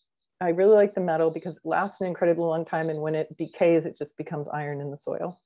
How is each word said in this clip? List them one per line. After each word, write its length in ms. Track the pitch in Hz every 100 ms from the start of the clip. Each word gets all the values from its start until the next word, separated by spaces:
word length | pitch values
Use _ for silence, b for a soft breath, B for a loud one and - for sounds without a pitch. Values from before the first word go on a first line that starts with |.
| _ _ _ _
I 100 | 180
really 260 | 170 196 208
like 180 | 202
the 80 | 202
metal 300 | 180 160 165
because 240 | 160 185 151
it 100 | 160
lasts 340 | 160 196 -
an 80 | 185
incredibly 380 | 165 175 165 170
long 180 | 160
time. 260 | 160 165 160
And 120 | 156
when 140 | 156 156
it 200 | 156 156
decays, 480 | 160 - 175 165 160
it 120 | -
just 200 | 147 -
becomes 300 | 156 156 147
iron 300 | 147 147 143
in 100 | 143
the 60 | 143
soil. 420 | - - 175 180